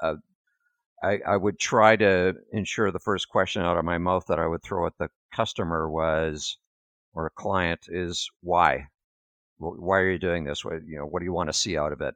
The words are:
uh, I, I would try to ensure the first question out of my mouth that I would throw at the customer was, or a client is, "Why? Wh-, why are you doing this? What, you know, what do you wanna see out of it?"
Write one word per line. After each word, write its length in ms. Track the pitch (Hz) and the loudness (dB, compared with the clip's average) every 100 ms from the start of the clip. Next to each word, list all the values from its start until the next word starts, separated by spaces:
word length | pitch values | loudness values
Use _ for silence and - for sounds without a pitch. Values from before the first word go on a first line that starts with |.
uh, 120 | 80 78 - _ _ _ _ _ _ - | -4 -4 -10 _ _ _ _ _ _ -6
I, 160 | 95 104 - | -2 -2 0
I 100 | 101 | 0
would 220 | 98 - | 0 -2
try 380 | - 120 110 110 | 0 6 6 8
to 380 | 101 92 92 90 - | 6 6 4 0 -4
ensure 380 | 110 92 - 101 | -4 -4 0 0
the 80 | 87 | 0
first 300 | - 95 - | -2 -2 0
question 340 | - 92 - | 0 0 0
out 140 | 87 85 | 2 2
of 80 | |
my 140 | 82 87 | 0 0
mouth 260 | 87 92 - | 2 0 0
that 100 | 82 | 0
I 80 | 82 | 0
would 160 | 82 | -2
throw 240 | - 95 85 | -4 -2 -2
at 80 | - | -4
the 100 | 80 _ _ | -8 _ _
customer 560 | - 113 - 87 82 80 | -4 -4 -4 -2 -2 -2
was, 680 | 80 80 78 80 76 - - _ _ _ _ _ | -2 0 0 -2 -4 -8 -10 _ _ _ _ _
or 120 | 80 80 | -8 -8
a 40 | |
client 560 | - 104 95 87 85 - | -6 -2 0 0 -4 -6
is, 400 | 87 87 87 - - | -6 -4 -6 -8 -10
"Why? 480 | 87 87 82 67 69 _ _ _ _ _ _ - | 0 4 4 2 -4 _ _ _ _ _ _ -12
Wh-, 220 | 80 87 | -10 -6
why 180 | 87 95 | 0 2
are 120 | 92 | 2
you 80 | 90 | 0
doing 260 | 92 85 | 0 -2
this? 200 | 73 73 | -4 -8
What, 200 | - 82 78 | -8 -10 -10
you 120 | 76 | -10
know, 60 | |
what 160 | 73 85 | -8 -6
do 40 | |
you 80 | 87 | -4
wanna 200 | 87 78 | -2 -2
see 260 | - - 80 | -2 -2 -2
out 140 | 73 | -2
of 80 | 71 | -2
it?" 140 | 71 | -6